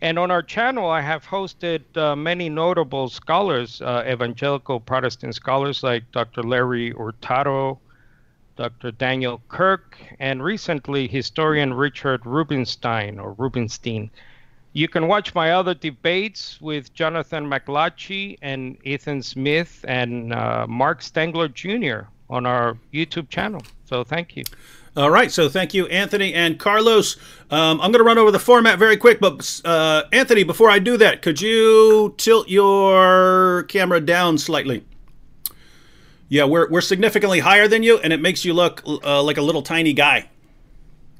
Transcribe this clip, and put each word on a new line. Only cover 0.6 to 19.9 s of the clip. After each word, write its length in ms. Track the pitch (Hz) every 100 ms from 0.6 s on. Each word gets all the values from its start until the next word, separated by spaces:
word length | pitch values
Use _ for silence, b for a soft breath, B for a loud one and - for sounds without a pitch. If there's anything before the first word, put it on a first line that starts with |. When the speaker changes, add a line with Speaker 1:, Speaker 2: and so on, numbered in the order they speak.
| 240 254 175
Speaker 1:
I 100 | 160
have 260 | 143 156 -
hosted, 720 | 196 190 - 175 160 131 165
uh, 180 | 151
many 360 | 143 160 175 170
notable 580 | 151 170 180 139 139 127
scholars, 760 | - - 170 202 127 117 -
uh, 220 | - 123 120
evangelical 760 | 123 120 120 143 143 - 123
Protestant 520 | 117 131 127 - 127
scholars 480 | 113 - 135 139 135
like 220 | 131 120 117
Doctor 320 | 123 117 -
Larry 480 | 117 127 127 120 117
Hurtado, 880 | - 110 110 - 127 139 135 135 135 _ _ _ _ _ _ _ -
Doctor 340 | 120 120 123
Daniel 500 | 110 131 131 127 120 -
Kirk, 500 | - 185 190 _ - - -
and 240 | 135 131
recently 640 | 151 214 - 151 - 139 123
historian 680 | 131 - - 156 151 139
Richard 520 | 123 143 - 143 123 117
Rubinstein, 920 | 151 151 143 120 - 120 113 104 101
or 140 | 101 101
Rubinstein. 760 | 131 123 113 - 120 110 110 _ b b b b b
You 160 | 143 165
can 180 | 170 160
watch 260 | 208 -
my 200 | 175 160
other 200 | 180 180
debates 840 | 165 160 123 170 185 214 - - -
with 340 | 156 147 123
Jonathan 560 | - 160 165 151 160 147
McLatchy 880 | 135 - 143 170 - - 196 196 -
and 360 | 143 135 127 -
Ethan 400 | 135 143 - 143
Smith 600 | - 135 139 156 170 -
and, 460 | -